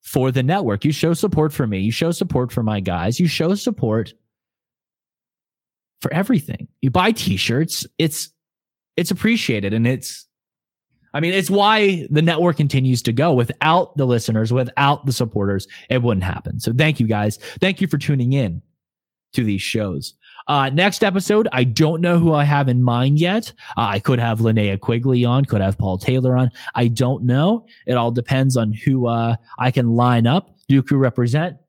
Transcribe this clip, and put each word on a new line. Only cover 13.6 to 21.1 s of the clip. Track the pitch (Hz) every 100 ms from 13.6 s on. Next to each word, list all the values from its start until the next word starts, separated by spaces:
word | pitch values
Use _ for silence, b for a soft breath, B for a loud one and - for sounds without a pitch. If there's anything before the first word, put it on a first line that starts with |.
| 156 165 - 143
the |
listeners, | 127 120 - 110 110
without | 127 120 - 139 143 135
the |
supporters, | 123 117 104 98 98 - B B
it | 127
wouldn't | 120 98
happen. | 90 - - -
So | -
thank | 127 156 147
you | 113
guys. | 104 107 - B B
Thank | 190 190
you | 196
for | 147
tuning | - 139 123
in | 139 107 82 _ _ _ _ _ _ _
to | -
these | 110 98
shows. | - 113 101 76 - _ B B -
Uh, | 143 135
next | 143 196 -
episode, | 208